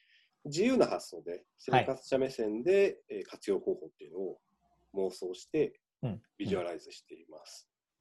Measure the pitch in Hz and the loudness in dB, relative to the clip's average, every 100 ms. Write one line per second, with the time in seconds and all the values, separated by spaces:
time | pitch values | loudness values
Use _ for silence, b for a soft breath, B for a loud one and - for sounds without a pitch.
0 | _ _ _ _ 147 147 233 254 - 90 | _ _ _ _ -6 2 4 6 4 2
1 | - 85 82 87 - _ - 131 117 131 | -6 -12 -10 -10 -12 _ 2 4 4 -2
2 | - 139 131 - 107 110 165 196 196 - | -2 0 0 0 -2 0 2 4 4 0
3 | _ 104 - - - 95 - 90 82 - | _ -10 -10 -8 -2 0 0 -4 -6 -18
4 | 76 87 92 - _ _ _ _ _ - | -14 -8 -8 -8 _ _ _ _ _ -4
5 | 95 - 92 92 - 156 139 - _ _ | -4 -4 -8 -8 -4 0 0 -2 _ _
6 | 131 104 - _ 98 92 87 82 - - | -6 -6 -12 _ -2 -2 -2 -6 -12 -20
7 | _ 80 78 80 - - _ _ _ _ | _ -20 -20 -20 -18 -20 _ _ _ _